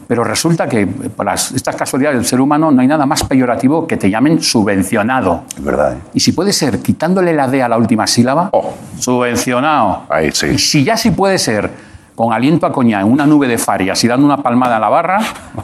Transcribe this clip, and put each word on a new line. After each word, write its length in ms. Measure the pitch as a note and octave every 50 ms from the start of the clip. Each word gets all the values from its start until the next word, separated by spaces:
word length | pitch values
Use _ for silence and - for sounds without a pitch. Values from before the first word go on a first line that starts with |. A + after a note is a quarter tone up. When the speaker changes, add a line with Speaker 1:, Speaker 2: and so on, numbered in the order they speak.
| - -
Speaker 1:
Pero 160 | A#2+ A#2 A#2
resulta 440 | G#2+ G#2+ - - D#3+ E3 D#3+ F#3+ C#3+
que, 180 | B2+ A2 G2+
por 400 | F2+ - - - - - - G#2
las, 260 | G2+ F2+ F2+ - - -
estas 220 | C3+ - - -
casualidades 440 | - D3 - - C#3 C3 D3+ C#3+ A#2+
del 60 | G#2+
ser 140 | - - B2
humano, 300 | C3+ C#3 D3+ D3 D#3+ D#3+
no 100 | C#3+ B2+
hay 60 | B2+ C3
nada 180 | D3 D#3 C#3+
más 180 | C3+ D#3 D#3 -
peyorativo 640 | - D3 C3 B2+ A#2+ A#2 A2+ - C3 D3+ E3 D#3+ E3
que 100 | A2 -
te 120 | - G2
llamen 320 | G2 A2 B2+ D3+ E3+ D#3+ D#3+
subvencionado. 1000 | - - B2 G2+ G#2+ G2+ F#2+ F#2 - - A2 G2+ A2+ C3 C3 A2 F#2+ E2+ E2 - - - -
Speaker 2:
Es 60 | C#2
verdad, 300 | C#2+ C2 C2+ D2 C#2 B1+
¿eh? 40 | B1 - - -
Speaker 1:
Y 60 | -
si 140 | - - -
puede 200 | - F3 G3+ F#3+
ser, 260 | - E3+ C3+ G2+ F2+
quitándole 540 | - - F#2+ - - E3 F#3 G3 F#3 F3 E3
la 140 | D3+ C3+ B2+
D 160 | C3 C#3 B2+
a 40 | A#2+
la 80 | A#2 A2+
última 280 | A#2+ G#2+ A#2+ G#2+ G#2
sílaba, 440 | F#2 - - A#2+ B2+ C3+ D#3 F3 G3 -
Speaker 2:
Oh. 200 | A#2 - - - - - - - -
Speaker 1:
subvencionado. 1040 | - - B2+ B2 B2 B2 A#2+ A2+ - C3 B2 B2 C3 D#3 D#3 C#3+ A2+ G2 E2+ - - -
Speaker 2:
Ahí 220 | C#2+ D#2 D#2+ D2
sí. 160 | - - - C#2+
Speaker 1:
Y 100 | C2+ -
si 240 | - - - D#3 C3
ya 120 | F3 A3+ A3+
sí 140 | - A#3
puede 260 | E3+ - F#3+ G3 F#3+ E3+
ser, 300 | - - A2 G#2 F#2 F#2 - - - - - - - _ -
con 180 | - A2+ A#2 A2+
aliento 320 | A2 A#2+ C#3 E3 D3+ F3+
a 60 | E3+
coña, 280 | C3 C#3+ B2+ A#2 A2 G2+
en 100 | F#2+ G#2+
una 140 | B2 D3+ C#3+ C#3+
nube 200 | D3+ D3 C#3 B2+
de 100 | A#2 -
farias 460 | - - G#2+ F#2+ F#2 F#2+ F2+ - -
y 40 | A2+
dando 180 | A#2+ C3 C#3+
una 120 | C#3+ C#3+ C3+
palmada 400 | - B2+ A#2+ A#2+ B2+ B2 A#2+ A2
a 20 |
la 100 | A2 G#2
barra, 300 | B2 D#3 E3+ F3 F#3 G3+ A3+ - - - - - - -